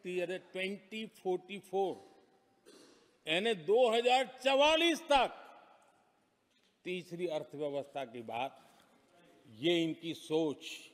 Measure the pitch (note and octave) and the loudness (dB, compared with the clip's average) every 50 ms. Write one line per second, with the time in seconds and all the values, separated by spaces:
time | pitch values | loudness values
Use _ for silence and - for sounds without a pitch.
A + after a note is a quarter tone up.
0 | _ F#3 F3+ F3+ F3 E3+ F#3 F3+ F#3 - - F#3 F#3+ F#3+ G3+ G3 - - A3 A3 | _ -4 -4 -4 -2 -4 -4 -8 -10 -10 -6 -4 -4 -4 -4 -6 -10 -12 -10 -10
1 | A3 G3+ _ - - F#3 F#3 F3+ F3+ - G3+ G3 - - - G3 G3 F3+ C#3 G2+ | -10 -10 _ -8 -4 -2 -2 -2 -4 -8 -14 -14 -12 -6 -2 -2 0 -2 -2 -8
2 | - - - - _ _ _ _ _ _ _ _ _ - - - - - - _ | -12 -20 -20 -20 _ _ _ _ _ _ _ _ _ -20 -20 -20 -20 -20 -20 _
3 | _ _ _ _ _ - D#3 F3 G#3 A#3 A3+ F3+ D3+ D#3 G3+ A#3+ C4 A#3 A3 A#3 | _ _ _ _ _ -2 0 0 2 0 -2 -2 0 2 4 6 6 6 4 4
4 | A#3 B3 B3 C4 C4+ - - - - C4 C4+ C4+ C#4+ D4+ D#4+ D#4+ E4 E4+ D#4+ B3+ | 4 4 4 4 2 0 -6 -4 0 2 4 6 6 6 6 6 4 2 2 0
5 | - - C#4+ C#4 A#3 - - - - - - - - - - _ _ _ _ _ | 0 4 4 4 4 2 -2 -10 -20 -20 -20 -20 -20 -20 -20 _ _ _ _ _
6 | _ _ _ _ _ _ _ _ _ _ _ _ _ _ _ _ _ F3 F3+ F3+ | _ _ _ _ _ _ _ _ _ _ _ _ _ _ _ _ _ -6 -6 -6
7 | E3 - E3+ E3+ F3+ E3 D#3 D3+ D3 - - C#3+ D3+ C#3+ C#3 C#3 C3+ - - C#3+ | -6 -8 -8 -6 -4 -2 -2 -4 -6 -6 -8 -6 -6 -4 -4 -4 -6 -6 -8 -8
8 | C3+ A#2+ A2+ B2 A#2 A2 A2 A#2 B2+ C#3 - - - - _ _ _ _ _ _ | -8 -8 -10 -12 -10 -8 -4 -4 -4 -6 -6 -12 -20 -20 _ _ _ _ _ _
9 | _ _ _ _ - - - - _ B2+ A2 G#2+ B2+ E3+ F3 E3+ E3 D#3+ D3+ - | _ _ _ _ -20 -20 -20 -20 _ -20 -16 -4 0 2 2 2 2 0 -2 -6
10 | - E3 D3+ C3+ - - D#3 D#3+ E3 D3+ C3 - - - - - - - | -8 -10 -10 -10 -8 -2 0 0 0 0 -2 -6 -10 -16 -16 -16 -18 -20